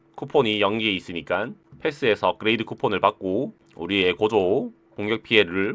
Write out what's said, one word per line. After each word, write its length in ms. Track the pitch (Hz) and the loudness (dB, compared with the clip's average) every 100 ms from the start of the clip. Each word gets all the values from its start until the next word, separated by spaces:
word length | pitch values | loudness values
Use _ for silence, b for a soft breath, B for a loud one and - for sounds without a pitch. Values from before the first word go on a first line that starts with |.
| _ | _
쿠폰이 460 | - 143 147 113 107 | -14 0 2 2 2
영 180 | 101 110 | 2 0
개 140 | 110 | -2
있으니까 560 | 92 - 85 73 90 120 208 _ - | -2 -6 -10 -4 -4 -4 -10 _ -8
패스에서 480 | 160 147 120 101 95 | -6 0 2 4 2
업그레이드 360 | - 107 113 | 2 0 0
쿠폰을 360 | 110 120 120 92 | -2 -4 -2 0
받고 540 | 98 - 95 104 220 - _ | -4 -6 -4 -4 -6 -10 _
우리의 380 | - 85 98 90 | -12 -4 0 0
고조 560 | 90 107 107 90 120 240 - _ | 0 2 2 2 0 -2 -12 _
공격 300 | - 104 113 | -8 -6 -6
피해를 500 | - 110 87 95 104 | 0 2 2 0 -2